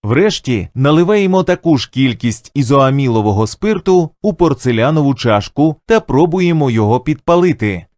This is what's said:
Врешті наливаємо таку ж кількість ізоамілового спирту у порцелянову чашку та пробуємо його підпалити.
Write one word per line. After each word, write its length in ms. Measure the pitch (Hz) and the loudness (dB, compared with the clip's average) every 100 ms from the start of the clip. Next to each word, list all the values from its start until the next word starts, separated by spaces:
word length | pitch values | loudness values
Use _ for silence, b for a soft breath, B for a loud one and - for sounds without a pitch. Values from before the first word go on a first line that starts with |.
Врешті 640 | 107 127 208 - - 117 82 | 0 0 0 -2 -4 -4 -4
наливаємо 680 | - 139 156 175 208 190 185 | -2 2 2 2 0 2 0
таку 340 | 175 175 170 143 | 0 -2 0 0
ж 120 | - | -2
кількість 600 | 127 135 110 120 107 - | -2 -2 0 -4 -6 -8
ізоамілового 920 | 143 123 139 131 139 135 113 107 101 110 | -4 0 2 2 0 0 0 0 0 -2
спирту 640 | - 214 202 190 185 160 _ | -4 -4 -2 2 0 0 _
у 120 | 208 | -6
порцелянову 800 | 175 170 139 127 117 123 156 139 | 0 -2 0 -2 0 0 0 0
чашку 640 | 135 117 104 - - 156 151 _ | -2 0 0 -2 -2 -2 -2 _
та 140 | 226 | -2
пробуємо 720 | 214 127 170 180 175 165 139 | 0 0 0 0 0 0 0
його 300 | 113 104 123 | 0 0 0
підпалити. 840 | - 151 - 175 180 147 107 92 - | -2 -6 0 0 2 -2 -4 -6 -12